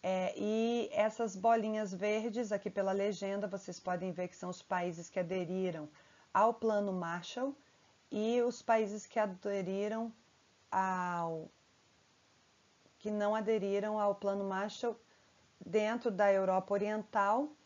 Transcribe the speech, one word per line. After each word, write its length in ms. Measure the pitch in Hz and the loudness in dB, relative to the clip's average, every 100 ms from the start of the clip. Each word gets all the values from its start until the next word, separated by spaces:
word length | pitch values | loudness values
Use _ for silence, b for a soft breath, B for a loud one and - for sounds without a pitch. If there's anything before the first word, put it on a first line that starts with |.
É, 300 | 185 185 185 - | 0 0 -2 -2
e 540 | 208 220 226 240 226 | 0 2 2 0 0
essas 440 | 202 214 214 226 185 | 0 0 0 -4 0
bolinhas 580 | 220 233 214 214 214 | 4 4 2 -2 -4
verdes, 560 | 185 208 214 226 214 220 | -2 0 0 0 -4 -2
aqui 180 | 202 202 | -2 -2
pela 220 | 196 190 | -2 0
legenda, 560 | 196 202 196 196 202 202 | 2 0 0 -4 -4 -4
vocês 320 | 196 - 175 | -6 -8 -8
podem 320 | - 180 185 | -4 -2 -2
ver 160 | 180 180 | -4 -6
que 80 | |
são 160 | - 180 | -6 -10
os 100 | 175 | -10
países 480 | - 180 180 170 165 | -4 -2 -2 -6 -6
que 120 | 190 | -4
aderiram 680 | 175 185 175 185 185 165 151 B B B B | -2 -2 -2 -2 -2 -4 -10 B B B B
ao 180 | 185 220 | 4 4
Plano 400 | 226 226 208 202 | 4 2 2 0
Marshall 640 | 185 170 175 - - 269 277 b b b b _ | -2 -2 -6 -6 -4 -4 -6 b b b b _
e 320 | 208 220 240 | -2 2 2
os 180 | 240 240 | 2 -2
países 460 | - 226 208 208 - | 2 2 2 -4 -4
que 140 | 233 | -2
aderiram 920 | 214 185 202 202 190 196 208 220 233 - _ _ _ _ _ | -2 -2 -2 -2 0 -2 -2 -2 -6 -10 _ _ _ _ _
ao, 800 | 190 190 185 180 175 165 160 160 _ _ _ _ _ _ _ _ _ _ _ _ _ - _ | 0 0 0 -2 -2 -2 -4 -8 _ _ _ _ _ _ _ _ _ _ _ _ _ -20 _
que 140 | 214 | -4
não 240 | 208 208 214 | 0 2 2
aderiram 640 | 214 220 196 202 214 214 | 2 2 2 0 0 2
ao 160 | 208 202 | 2 2
Plano 260 | 196 196 | 0 -2
Marshall 540 | 196 190 202 - 240 220 b b b b b _ | -2 -2 -4 -2 -4 -4 b b b b b _
dentro 460 | - 208 214 240 240 | -2 0 2 0 -2
da 220 | 190 202 | 4 4
Europa 420 | 196 190 190 190 | 6 4 2 2
Oriental 760 | 202 208 214 208 214 196 226 302 294 | 0 0 -2 -2 0 2 2 0 -6